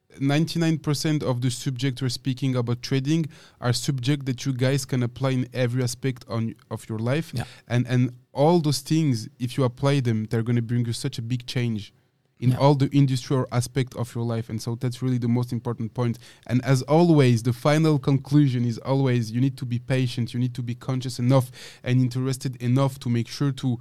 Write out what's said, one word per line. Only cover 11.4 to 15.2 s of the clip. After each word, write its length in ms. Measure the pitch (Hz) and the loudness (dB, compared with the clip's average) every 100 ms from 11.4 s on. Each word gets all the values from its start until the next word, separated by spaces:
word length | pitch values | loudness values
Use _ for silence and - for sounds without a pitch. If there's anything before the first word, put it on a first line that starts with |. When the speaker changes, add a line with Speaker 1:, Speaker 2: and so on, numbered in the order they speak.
Speaker 1:
change 480 | 123 131 120 107 98 _ _ _ _ _ | -4 -4 -2 -4 -8 _ _ _ _ _
in 100 | 123 | 0
Speaker 2:
Yeah. 80 | 127 | 4
Speaker 1:
all 180 | 139 | 4
the 140 | 143 143 | 4 4
industry 460 | 143 139 131 - 135 | 4 4 0 0 -2
or 100 | - | 0
aspect 420 | 123 120 143 127 | -2 -2 -4 -4
of 180 | - 113 | -6 -8
your 120 | 120 | -4
life. 240 | 117 113 113 | -4 -4 -6
And 120 | 110 | -6
so 140 | 120 | -6
that's 260 | 117 127 120 | -4 -4 -4
really 180 | 127 | -2
the 100 | 123 | 0